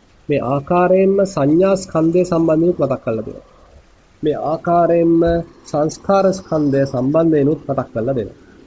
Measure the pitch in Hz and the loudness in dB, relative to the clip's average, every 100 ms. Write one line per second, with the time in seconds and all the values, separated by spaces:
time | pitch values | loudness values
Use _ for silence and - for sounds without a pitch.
0 | _ _ - 143 120 143 143 175 180 185 | _ _ -4 -4 -2 -4 -2 0 2 2
1 | 196 196 190 165 139 160 196 190 - 160 | 2 2 0 0 2 2 2 0 -2 -2
2 | 160 175 175 165 165 156 170 175 139 127 | 0 0 0 0 0 2 0 0 -2 -4
3 | - 110 107 - - _ - - _ _ | -6 -6 -8 -14 -20 _ -20 -20 _ _
4 | _ - 151 139 131 160 175 170 170 170 | _ -6 -4 -2 -4 -4 0 2 2 2
5 | 165 165 170 170 165 - - 151 156 - | 4 2 2 0 -4 -16 -8 -4 -4 -4
6 | - 196 190 190 - 160 147 139 135 123 | -2 2 2 -2 -4 -2 0 0 -2 -2
7 | 131 160 165 156 139 151 - 135 123 113 | 0 2 2 2 0 -2 -4 -6 -6 -6
8 | 113 117 92 - - - | -4 -4 -6 -12 -20 -20